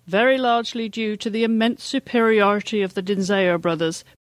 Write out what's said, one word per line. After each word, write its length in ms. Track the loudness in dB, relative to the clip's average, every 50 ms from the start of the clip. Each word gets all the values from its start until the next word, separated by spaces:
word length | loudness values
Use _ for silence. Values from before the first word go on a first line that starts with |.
| _
"very 320 | -4 -2 2 2 4 2 2
largely 500 | 2 2 2 0 0 -4 -6 -6 -6 -6
due 260 | -4 -4 -4 -4 -4 -4
to 100 | -6 -6
the 160 | -2 -2 0
immense 400 | 0 2 2 2 0 0 -2 -8
superiority 960 | -6 -6 -6 -6 -2 0 2 4 4 4 4 4 4 2 0 -2 -4 -2 -2
of 140 | -2 -2 -4
the 80 | -6 -4
Dinzeo 580 | -2 -2 -2 0 0 0 2 2 2 0 0
brothers." 420 | 0 -2 -2 0 -2 -2 -4 -6 -12 _ _ _ _